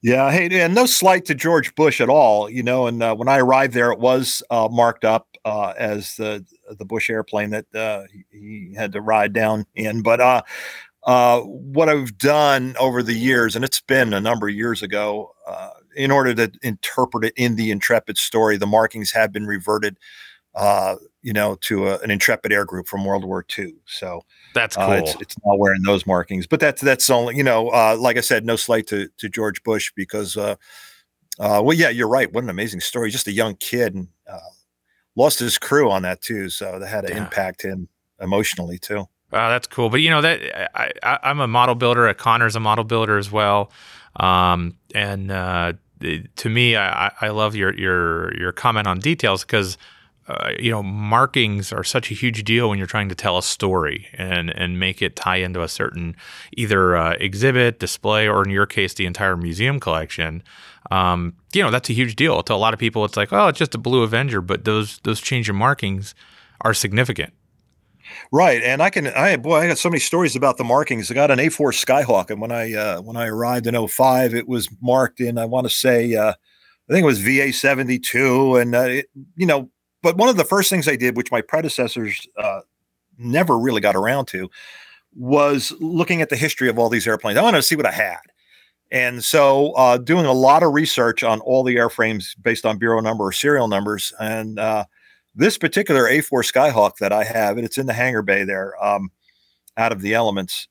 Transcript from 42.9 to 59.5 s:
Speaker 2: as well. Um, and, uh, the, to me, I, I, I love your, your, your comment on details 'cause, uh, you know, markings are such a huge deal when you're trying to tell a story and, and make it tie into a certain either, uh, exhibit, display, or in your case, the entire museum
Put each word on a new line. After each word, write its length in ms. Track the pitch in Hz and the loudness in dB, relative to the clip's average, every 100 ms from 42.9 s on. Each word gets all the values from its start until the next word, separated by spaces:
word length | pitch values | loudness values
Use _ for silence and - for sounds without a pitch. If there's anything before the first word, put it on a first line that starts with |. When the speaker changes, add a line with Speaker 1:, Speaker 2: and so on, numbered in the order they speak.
| 117 110 104 | -2 0 0
Speaker 2:
as 140 | 101 | 0
well. 400 | 104 104 101 101 _ - - - - | 0 2 2 0 _ -20 -20 -20 -2
Um, 580 | 92 90 90 87 87 - _ | 2 4 4 2 0 -8 _
and, 380 | - 101 98 98 | -4 -4 -4 -6
uh, 420 | 95 90 90 85 82 _ _ | -6 -4 -2 -2 -6 _ _
the, 260 | 82 80 - - | -8 -8 -10 -8
to 140 | 120 | -4
me, 260 | 113 120 110 | 2 2 2
I, 320 | 95 - 98 | 0 -2 -4
I, 40 | - | -2
I 80 | 107 | -6
love 260 | 107 107 107 | -2 -2 0
your, 180 | 95 | -4
your, 640 | 95 92 90 85 82 85 - | -2 -2 0 0 -2 -6 -6
your 140 | 90 | -8
comment 360 | - 120 110 101 | -2 -2 0 -2
on 120 | 90 | -2
details 440 | 147 165 113 95 - | -2 0 0 -2 -2
'cause, 320 | 113 95 90 - _ _ _ - | -2 -2 -8 -18 _ _ _ -12
uh, 240 | - - - | -8 -6 -4
you 140 | 113 | -4
know, 120 | 110 | -4
markings 880 | 101 104 104 113 131 135 110 101 95 | -6 -6 -2 0 0 0 0 -2 -4
are 100 | 110 | -6
such 260 | - 131 - | -4 -4 -4
a 40 | |
huge 300 | 104 123 110 | -4 -4 -4
deal 260 | 104 113 117 | 0 0 2
when 80 | 101 | -2
you're 100 | 92 | -4
trying 220 | 110 101 | -4 -4
to 60 | 92 | -4
tell 220 | 104 90 | -2 -2
a 60 | |
story 640 | - - 101 92 76 - - | -2 -2 0 0 -2 -4 -12
and, 360 | - 92 87 85 | -12 -6 -4 -4
and 280 | - 90 90 | -6 -6 -2
make 220 | 92 92 | -2 -2
it 140 | 92 - | -6 -4
tie 220 | - 92 | -2 -2
into 240 | 90 90 | -2 -4
a 60 | 82 | -6
certain 480 | - - - 85 85 - - - - | -4 -6 -4 -8 -10 -18 -20 -16 -8
either, 400 | 110 101 92 87 | 0 2 4 2
uh, 160 | 82 85 | 0 -2
exhibit, 600 | 98 98 131 127 120 113 | -4 0 0 2 2 0
display, 480 | 90 - 101 107 107 | -8 -6 -2 0 2
or 160 | 101 | 2
in 60 | 98 | 0
your 160 | 98 101 | 0 0
case, 280 | - 95 | 0 -4
the 120 | - 92 | -2 -6
entire 300 | 87 98 90 | -2 -2 0
museum 440 | 85 | -4